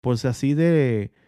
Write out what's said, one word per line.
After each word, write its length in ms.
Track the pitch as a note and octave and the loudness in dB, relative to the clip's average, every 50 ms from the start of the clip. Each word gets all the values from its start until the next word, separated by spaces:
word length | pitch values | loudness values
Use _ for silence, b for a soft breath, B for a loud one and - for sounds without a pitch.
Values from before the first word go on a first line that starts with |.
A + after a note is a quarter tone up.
pues, 240 | - B2+ B2 A2+ - | -4 -2 -2 0 -2
así 300 | B2+ A#2 - - C3+ D3 | -4 -4 -2 -2 -2 0
de 560 | D3+ E3 E3+ E3 D#3 C#3 B2 A2+ G#2+ G2+ - - _ _ | 2 2 2 4 2 2 2 0 -2 -4 -6 -10 _ _